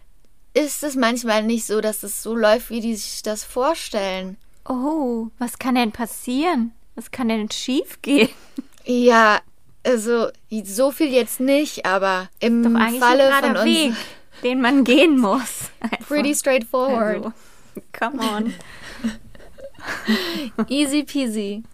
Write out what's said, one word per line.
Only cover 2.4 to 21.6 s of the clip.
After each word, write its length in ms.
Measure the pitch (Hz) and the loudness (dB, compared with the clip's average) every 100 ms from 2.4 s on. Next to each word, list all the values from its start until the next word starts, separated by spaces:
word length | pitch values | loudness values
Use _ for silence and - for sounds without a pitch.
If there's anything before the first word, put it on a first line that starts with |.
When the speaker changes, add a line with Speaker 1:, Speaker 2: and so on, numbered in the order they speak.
| 214 226 233 | 4 4 0
Speaker 1:
wie 100 | 226 | -6
die 140 | 226 220 | -4 -6
sich 280 | - - | -8 -10
das 220 | - 214 - | -8 -8 -8
vorstellen. 920 | - 247 - - 220 196 190 185 190 - - - | -2 -2 -2 -4 -6 -4 -6 -8 -14 -20 -16 -8
Speaker 2:
Oh, 600 | 254 262 320 262 233 226 - | -4 -2 -2 -2 -4 -6 -8
was 200 | 240 - | -10 -6
kann 160 | 247 254 | -2 0
denn 180 | 233 | 0
passieren? 800 | - 233 - - 254 330 311 226 - - - | -2 -8 -8 -6 -2 0 0 -2 -6 -20 -18
Was 140 | - | -14
kann 180 | - 233 | -6 -2
denn 200 | 226 214 | -2 -4
schiefgehen? 800 | - - 262 - - - 277 226 - - - - - | -6 -4 -4 -4 -6 0 4 4 0 -18 -16 -16 -12
Speaker 1:
Ja, 560 | - 247 240 226 220 208 - - - - | -4 2 6 8 6 4 -2 -18 -20 -8
also 440 | - 247 214 233 226 - - 220 | -2 0 0 0 -2 -6 -10 -10
so 280 | 196 196 269 | -6 0 0
viel 200 | 277 311 | 2 2
jetzt 280 | 254 233 - | 2 0 0
nicht, 480 | 254 277 302 - - | 2 2 0 -4 -2
aber 420 | 190 190 185 185 - | 0 2 -2 -4 -4
im 220 | 220 233 | 0 2
Speaker 2:
Doch 180 | 233 233 | 4 4
eigentlich 200 | 226 240 | 2 4
Speaker 1:
Falle 240 | 247 262 | 4 6
Speaker 2:
ein 60 | 269 277 | 6 4
gerader 60 | 240 | 2
Speaker 1:
von 80 | 202 | 2
uns 80 | 220 | 4
Speaker 2:
Weg, 280 | 330 294 226 - - - - | 4 2 -2 -8 -18 -20 -6
den 180 | 247 254 | -2 0
man 220 | 240 277 | 2 4
gehen 340 | 240 247 330 277 | 6 6 6 6
muss. 540 | 214 233 233 - - - | 4 0 -2 -10 -14 -10
Einfach. 280 | 226 - - | -8 -8 -4
Speaker 1:
Pretty 280 | 294 285 294 | -2 0 0
straightforward. 800 | - 262 226 262 254 240 214 196 214 | 0 0 0 -2 0 0 0 -2 -6
Speaker 2:
Also, 80 | - - - - - - | -12 -18 -20 -20 -18 -16
come 300 | - 233 262 | -6 -6 -4
on. 320 | 220 208 220 180 | -4 -2 -4 -6
Speaker 1:
<laughs> 60 | - - - - 226 - - - - - - - - - - 392 349 330 269 - 214 | -12 -20 -18 -8 -8 -8 -14 -20 -20 -18 -18 -16 -12 -8 -2 -2 -2 -6 -6 -6 -4
Easy 340 | 269 285 294 | 0 0 0
peasy. 600 | 277 285 254 214 202 202 | -2 -2 -2 -4 -6 -8